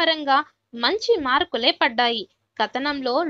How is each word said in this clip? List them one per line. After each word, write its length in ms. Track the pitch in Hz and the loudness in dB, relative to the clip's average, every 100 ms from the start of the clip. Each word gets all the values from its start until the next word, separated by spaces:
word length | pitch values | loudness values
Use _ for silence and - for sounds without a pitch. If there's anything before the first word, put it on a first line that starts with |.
పరంగా 380 | 330 311 277 269 302 _ _ 233 | 0 0 2 0 0 _ _ -4
మంచి 280 | 240 427 - 453 262 | -2 0 0 0 2
మార్కులే 460 | 277 349 240 247 349 | 0 0 -2 0 0
పడ్డాయి. 420 | 294 233 240 226 - _ _ - | 0 0 0 -2 -8 _ _ -6
కథనంలో 540 | 208 254 294 285 254 269 | -4 -2 -4 -4 -2 -2